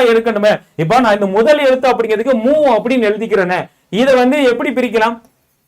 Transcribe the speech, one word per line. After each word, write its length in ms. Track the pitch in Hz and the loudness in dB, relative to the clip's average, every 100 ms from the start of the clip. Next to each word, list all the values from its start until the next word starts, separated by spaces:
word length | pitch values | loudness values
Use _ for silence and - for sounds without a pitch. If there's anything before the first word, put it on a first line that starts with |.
| 247 | 4
இருக்கணுமே, 480 | 226 226 208 208 170 _ - | 2 0 0 0 -2 _ -6
இப்ப 240 | 160 226 | -2 0
நான் 140 | 240 | 2
இந்த 120 | 202 202 | 0 0
முதல் 340 | 196 226 294 | 0 2 2
எழுத்து 300 | 277 254 262 | 2 2 0
அப்படிங்கிறதுக்கு 440 | 233 226 214 233 247 226 | 0 -2 -2 -2 0 0
மூ 80 | |
அப்படின்னு 560 | 302 294 220 240 262 220 | 2 2 0 0 0 0
எழுதிக்கிறேனே, 580 | 208 214 202 180 180 143 _ - | -2 -2 -2 0 -4 -6 _ -8
இதை 260 | 185 262 254 | -2 2 2
வந்து 280 | 247 294 | 2 2
எப்படி 260 | 262 233 302 | 0 -2 -4
பிரிக்கலாம்? 520 | 254 247 214 220 233 _ _ _ _ | -4 -2 -2 -2 -4 _ _ _ _